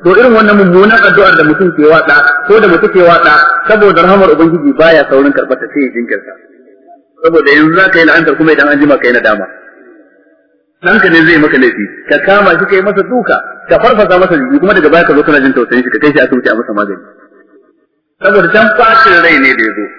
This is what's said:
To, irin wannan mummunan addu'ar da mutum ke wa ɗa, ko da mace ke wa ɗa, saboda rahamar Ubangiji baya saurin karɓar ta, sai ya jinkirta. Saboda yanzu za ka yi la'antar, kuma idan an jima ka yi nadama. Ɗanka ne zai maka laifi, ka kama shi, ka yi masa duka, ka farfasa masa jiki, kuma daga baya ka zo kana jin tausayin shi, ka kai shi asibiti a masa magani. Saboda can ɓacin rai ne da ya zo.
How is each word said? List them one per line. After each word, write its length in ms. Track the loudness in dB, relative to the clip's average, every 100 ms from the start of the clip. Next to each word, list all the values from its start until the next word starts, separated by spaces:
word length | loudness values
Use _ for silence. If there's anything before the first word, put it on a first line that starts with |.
To, 80 | 2 2
irin 160 | 2
wannan 240 | 2 2 2
mummunan 400 | 2 2 2 2
addu'ar 400 | 2 2 2 2
da 80 |
mutum 240 | 0 0 -2 0
ke 80 |
wa 160 | 2 2
ɗa, 160 | 2 0 0 -2 0
ko 80 | 2
da 80 | 2
mace 220 | 0 0
ke 80 | 2
wa 240 | 2 2
ɗa, 140 | 2 0 0 -2 -2
saboda 320 | 0 2 2
rahamar 320 | 2 2 2
Ubangiji 400 | 2 0 0 -2
baya 320 | 0 2 2
saurin 320 | 2 0 0 -2
karɓar 240 | -4 -6
ta, 80 | -6
sai 160 | -6
ya 80 | -6
jinkirta. 400 | -6 -8 -8 -10 -20 _ _ _ _ _ -20 _ _
Saboda 300 | 0 0 0
yanzu 240 | 2 2 2
za 80 | 0
ka 60 | 2
yi 60 | 2
la'antar, 240 | 0 -2 -2
kuma 160 | 0
idan 160 | 0 0
an 100 | 0
jima 160 | 0 0
ka 100 | 0
yi 60 |
nadama. 320 | -2 -2 -4 -6 -16 -20 -20 -20 -20 _ _ _ _ _ _ _ _
Ɗanka 260 | -2 0 2
ne 120 | 2
zai 120 | 2 2
maka 220 | 0 0
laifi, 260 | 0 -2 -12 -12 -4
ka 100 | -4
kama 260 | 0 0 2 0
shi, 80 |
ka 100 | -2 -2
yi 60 |
masa 200 | -2 -4
duka, 320 | -4 -4 -4 -6 -6 -20 -4
ka 80 | 0
farfasa 360 | 0 0 0 0
masa 180 | 0 -2
jiki, 220 | -2 -2
kuma 120 | 0
daga 160 | 0 2
baya 160 | 2
ka 80 | 2
zo 100 | 0
kana 180 | 0 0
jin 120 | 0
tausayin 320 | -2 -2 -2
shi, 60 | -4
ka 60 | -2
kai 120 | -2
shi 80 | 0
asibiti 280 | -2 -2 -2
a 80 | -4
masa 160 | -6
magani. 320 | -6 -8 -10 -16 _ _ _ _ _ _ _ _ _ _ _
Saboda 280 | -2 0 0
can 160 | 0 0 0
ɓacin 400 | 0 2 2 2
rai 160 | 0 0
ne 120 | 0
da 80 | -2
ya 120 | -4
zo. 120 | -6 -12